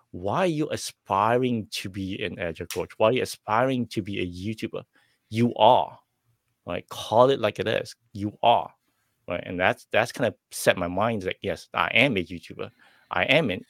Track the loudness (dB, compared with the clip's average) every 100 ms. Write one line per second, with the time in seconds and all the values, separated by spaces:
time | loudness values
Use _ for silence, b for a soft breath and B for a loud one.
0 | b -10 -4 -2 -2 -2 -4 -6 -10 -12
1 | -2 0 2 2 0 -2 -6 -10 -10 -8
2 | -8 -6 -8 -6 -8 -8 -8 -8 -6 2
3 | 2 2 -2 -6 -2 0 2 0 -4 -6
4 | -6 -6 -6 -6 -10 -8 -8 -10 -14 _
5 | _ _ -6 0 0 6 6 6 2 -6
6 | _ _ _ _ _ _ -8 -8 -8 -12
7 | 2 6 6 6 0 -2 -2 -2 -4 -14
8 | _ -8 -8 2 4 4 2 _ _ _
9 | _ _ -8 -8 -6 0 0 0 -2 0
10 | 0 0 -2 -4 _ -2 2 2 0 0
11 | -2 -2 -6 -6 -6 -8 -6 -2 2 4
12 | 4 2 -4 -10 -14 -14 -14 _ b b
13 | b -2 2 2 2 -4